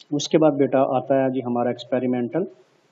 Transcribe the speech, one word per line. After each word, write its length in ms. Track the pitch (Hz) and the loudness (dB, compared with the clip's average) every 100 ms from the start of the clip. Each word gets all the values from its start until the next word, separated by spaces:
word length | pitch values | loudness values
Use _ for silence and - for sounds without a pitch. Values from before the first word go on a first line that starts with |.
| - | -8
उसके 240 | 147 - 170 | -6 0 2
बाद 140 | 156 | 4
बेटा 440 | 139 135 131 135 131 | 4 2 2 2 0
आता 260 | 127 135 | 0 0
है 80 | 131 | 0
जी 100 | 131 | -2
हमारा 300 | 120 120 123 | -4 -2 -2
experimental 760 | 120 - 127 123 123 120 151 202 - _ _ _ | -4 -4 -4 -2 -2 -2 -4 -6 -8 _ _ _